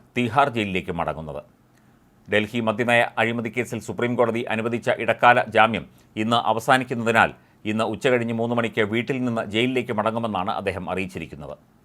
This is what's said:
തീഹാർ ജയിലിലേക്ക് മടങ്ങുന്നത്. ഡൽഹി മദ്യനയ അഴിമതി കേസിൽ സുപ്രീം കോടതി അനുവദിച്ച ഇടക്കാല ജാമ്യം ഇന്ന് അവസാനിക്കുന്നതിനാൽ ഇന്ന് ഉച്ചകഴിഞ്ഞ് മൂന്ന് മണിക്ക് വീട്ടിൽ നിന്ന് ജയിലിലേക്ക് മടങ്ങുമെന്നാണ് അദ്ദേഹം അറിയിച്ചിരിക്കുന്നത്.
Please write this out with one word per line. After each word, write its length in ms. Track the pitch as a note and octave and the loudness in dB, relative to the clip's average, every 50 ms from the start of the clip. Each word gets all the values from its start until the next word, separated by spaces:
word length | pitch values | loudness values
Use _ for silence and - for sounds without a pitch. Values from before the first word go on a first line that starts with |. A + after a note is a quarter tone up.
| _ _ - | _ _ -4
തീഹാർ 320 | A#2+ B2 A2+ G#2 C#3+ C#3 C#3 | -2 -2 0 2 2 2 2
ജയിലിലേക്ക് 420 | A#2+ A#2 G#2 G2+ F2+ F#2 F2 - | 2 -2 -2 -2 -2 -4 -4 -4
മടങ്ങുന്നത്. 520 | E2+ E2+ E2 D2 D2+ D2 D#2+ D2+ C#2+ D2 - _ _ _ _ _ _ _ _ _ _ _ _ _ _ _ - - G2+ | -4 -4 -4 -4 -4 -6 -8 -10 -12 -12 -14 _ _ _ _ _ _ _ _ _ _ _ _ _ _ _ -6 0 0
ഡൽഹി 260 | G#2 G#2+ G2+ - A#2+ | 0 0 0 -4 -2
മദ്യനയ 480 | A2+ A2 G#2+ G#2 B2 A#2 A#2+ A#2 A#2 - - | -2 -2 0 0 2 2 4 4 4 2 0
അഴിമതി 320 | - A2+ A2+ A#2 A#2+ A2 A2+ | -2 -2 0 -2 -4 -6 -6
കേസിൽ 300 | G#2 B2 A#2 - - A2+ | -4 -4 -4 -4 -6 -10
സുപ്രീം 360 | G#2 - G#2 F#2+ A#2+ A#2+ B2 | -8 -8 -4 -2 -2 0 2
കോടതി 300 | A#2+ A#2+ A#2 A2 A#2 A#2 - | 2 2 2 0 -2 -4 -4
അനുവദിച്ച 400 | G#2+ A2 A2 A#2 A#2 A#2 - B2+ A2+ - | -4 -4 -2 -2 -4 -4 -2 -2 -2 -2
ഇടക്കാല 440 | A#2 G#2+ A2+ - - A#2+ A#2+ B2 - | 0 -2 0 6 6 6 6 6 4
ജാമ്യം 380 | A2+ A2 A2 A2 A2+ A2+ F2+ D2+ - _ _ _ _ - | 2 4 4 4 6 4 -2 -6 -8 _ _ _ _ -6
ഇന്ന് 200 | G#2 A2 A2+ A#2+ | -4 -2 0 2
അവസാനിക്കുന്നതിനാൽ 960 | A#2 - G#2 A2 A2+ - - C3 C3 C3 B2 C3+ A#2 A2+ A2+ A2+ A2+ F#2+ D2+ C2+ - _ _ _ _ - | 2 2 2 0 0 2 2 2 2 2 -2 -6 -2 0 2 4 4 4 4 2 -6 _ _ _ _ -6
ഇന്ന് 180 | G#2 G#2+ A2 A2+ | -4 -2 0 0
ഉച്ചകഴിഞ്ഞ് 500 | G#2+ A2 G2 - C3+ B2+ A#2+ A#2 A#2 A#2 | -2 -2 0 2 2 2 2 2 0 -2
മൂന്ന് 220 | A2+ A#2 A#2 A#2+ | -2 -2 -2 0
മണിക്ക് 260 | A#2 A#2 A2+ A2 A#2 | 0 -2 -2 0 0
വീട്ടിൽ 420 | G#2+ G2+ G#2+ A#2 A#2 - C#3 B2+ B2+ | 0 0 0 -2 -2 -2 -4 -2 -2
നിന്ന് 160 | B2 A2+ A2+ F#2 | -2 -2 -2 -4
ജയിലിലേക്ക് 480 | - F#2+ A2 A#2+ C3 C3 B2+ A#2 B2 A2+ | -2 0 0 2 2 0 -2 -2 -2 -2
മടങ്ങുമെന്നാണ് 580 | G#2+ G#2 A2 A2 A#2 A#2 A2 G2+ F#2 F2+ G#2+ | 0 0 0 0 -2 -4 -4 -4 -4 -4 -4
അദ്ദേഹം 380 | - - G2+ F#2+ F2+ F#2+ F#2 D#2+ | -4 -4 -2 -4 -4 -4 -6 -6
അറിയിച്ചിരിക്കുന്നത്. 680 | F2+ F#2 F#2+ F#2 - F2 E2 D2+ D#2 C#2+ D2 C#2 C#2+ - _ _ _ _ _ | -4 -4 -6 -6 -8 -10 -12 -12 -12 -14 -14 -14 -14 -16 _ _ _ _ _